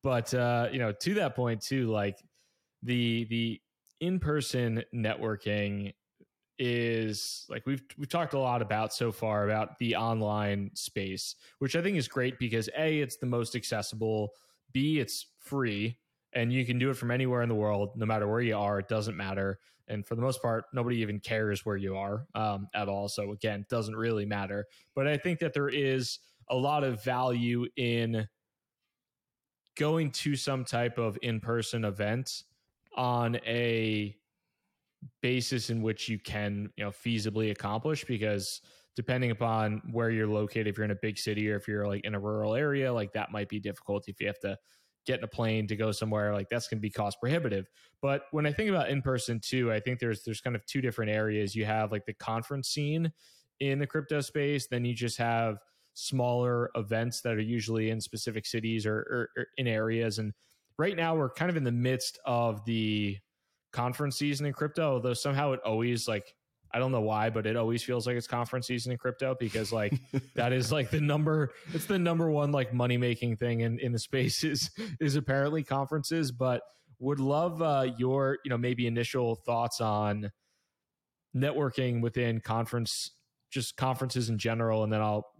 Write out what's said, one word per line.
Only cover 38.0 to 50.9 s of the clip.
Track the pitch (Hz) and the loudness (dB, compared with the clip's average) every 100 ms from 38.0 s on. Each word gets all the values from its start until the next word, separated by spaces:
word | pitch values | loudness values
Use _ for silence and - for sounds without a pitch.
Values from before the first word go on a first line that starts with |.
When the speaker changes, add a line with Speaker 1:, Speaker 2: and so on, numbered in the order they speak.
Speaker 1:
because | - 113 107 101 95 - - - _ | -2 -2 0 0 -4 -10 -14 -20 _
depending | - 117 127 127 | -8 -2 0 0
upon | 110 120 110 107 107 - | 0 0 2 2 -2 -2
where | 117 113 | 0 2
you're | 110 107 | 2 2
located, | 107 107 113 107 | 2 0 0 -2
if | 101 | -2
you're | |
in | 107 | -2
a | 98 | -2
big | 110 101 | -4 -4
city | - 107 107 | -2 0 0
or | 104 | 0
if | 107 | -2
you're, | 104 104 | -2 0
like, | 101 | -2
in | 104 | -2
a | 104 | -4
rural | 104 107 107 | -2 -2 0
area, | 113 147 139 131 | 0 2 2 0
like, | 120 101 | 0 -2
that | 110 104 | -4 -4
might | 107 104 | -4 -4
be | 107 | -4
difficult | 104 92 - 101 - | -6 -8 -4 -4 -4
if | 98 | -4
you | 101 | -4
have | 101 | -2
to | 101 98 _ _ _ _ - | -6 -6 _ _ _ _ -2
get | 127 | -2
in | |
a | 117 | -2
plane | - 113 110 107 | -2 2 2 0
to | |
go | 104 110 | 0 0
somewhere. | 104 110 107 104 | 0 0 0 2
Like, | 104 98 | 0 -2
that's | 120 - | -4 -2
gonna | 110 | -4
be | 104 | -4
cost | - 104 - | -2 -4 -2
prohibitive. | 120 165 135 98 92 _ - _ | 0 2 2 -2 -4 _ -20 _
But | 139 139 - | 0 0 -2
when | 151 147 | 0 0
I | |
think | 147 220 | 2 2
about | 190 107 | 2 2
in | 135 | 0
person | 127 127 - 117 | 0 -2 0 -4
too, | - 131 120 | -2 0 2
I | 107 | 0
think | 123 123 | -2 -2
there's, | 120 107 | -2 -2
there's | - 107 | -4 -6
kind | 127 | -4
of | 117 - | -4 -4
two | 139 | -2
different | 127 | -2